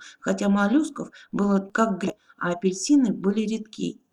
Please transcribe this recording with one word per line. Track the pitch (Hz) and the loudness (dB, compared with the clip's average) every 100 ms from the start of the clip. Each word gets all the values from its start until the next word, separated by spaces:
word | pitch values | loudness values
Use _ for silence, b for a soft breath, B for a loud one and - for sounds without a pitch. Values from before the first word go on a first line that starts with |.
| B B | B B
хотя | - 196 202 | -4 -2 2
моллюсков | 202 202 262 311 - - B B | 2 4 2 0 -6 -14 B B
было | - 202 196 | -2 2 2
как | 196 - 226 180 | 0 0 0 0
грязь, | 196 - b b | -4 -6 b b
а | 175 | -6
апельсины | 175 190 185 - 294 240 | -2 -2 -2 2 4 4
были | - 180 202 | 0 -2 -2
редки | 214 220 - - 180 - _ | -2 -4 -8 -8 -8 -8 _